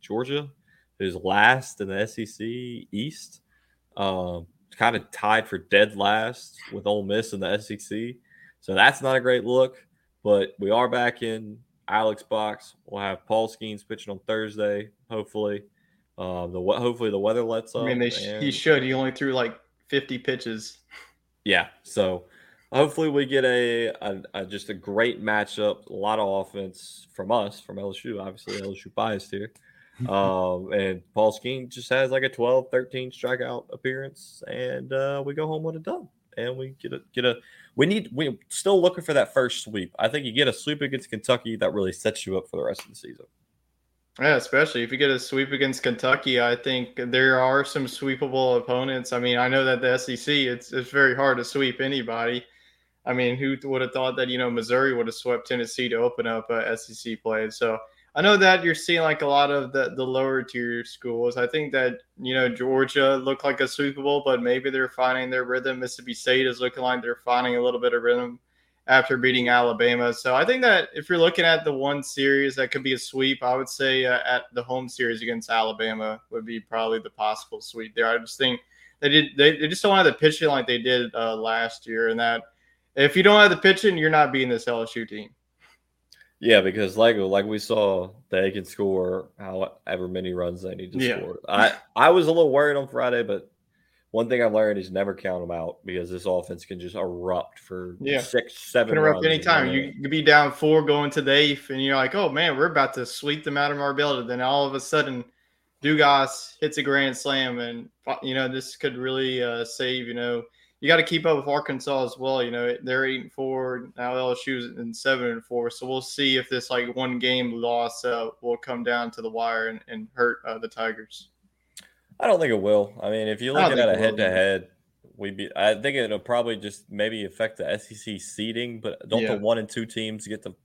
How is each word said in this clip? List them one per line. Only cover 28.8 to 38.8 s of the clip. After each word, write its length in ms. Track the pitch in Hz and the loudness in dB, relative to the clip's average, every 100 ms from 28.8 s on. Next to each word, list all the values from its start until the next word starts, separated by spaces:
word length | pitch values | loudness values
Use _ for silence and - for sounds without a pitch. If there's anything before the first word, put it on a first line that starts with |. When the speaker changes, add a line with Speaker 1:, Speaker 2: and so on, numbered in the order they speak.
Speaker 1:
U 80 | - | -8
biased 360 | - 110 101 - | -4 -2 -4 -8
here. 220 | 98 107 _ | -10 -10 _
Speaker 3:
<laughs> 60 | _ _ _ - 123 | _ _ _ -10 -2
Speaker 1:
Um, 640 | 98 98 92 92 90 95 | 2 2 2 0 -2 -2
and 300 | 101 95 92 - | -2 -2 -4 -4
Paul 180 | 107 107 | 2 2
Skeen 380 | - 123 135 123 | 2 -6 -8 -10
just 220 | 127 120 | -16 -2
has, 200 | 131 131 | 0 2
like, 120 | 131 | 0
a 60 | 131 | 0
twelve, 400 | 131 120 131 127 | 0 2 2 2
thirteen 400 | 127 127 127 127 | -2 -2 -8 -10
strikeout 560 | - 123 127 120 123 - | -6 -4 -4 -4 -8 -12
appearance, 720 | - 131 131 135 - - - - | -8 -6 -6 -10 -16 -20 -18 -12
and, 420 | 123 127 127 131 | -8 -6 -8 -6
uh, 280 | 135 135 139 | -4 -2 -4
we 100 | 139 | -6
go 120 | 147 156 | -6 -6
home 160 | 156 | -6
with 140 | 160 160 | -6 -8
a 20 | |
dub, 300 | 160 359 208 _ _ - | -8 -10 -12 _ _ -8
and 180 | 117 131 | -8 -8
we 140 | 131 135 | -12 -12
get 140 | - | -12
a, 80 | 135 - | -12 -8
get 140 | 127 123 | 0 0
a, 120 | 120 - - - - | 0 -8 -20 -8 2
we 80 | |
need, 240 | 156 214 226 | 2 2 -2
we're 280 | 127 147 - _ | -4 -4 -6 _
still 320 | - 190 196 | -4 2 4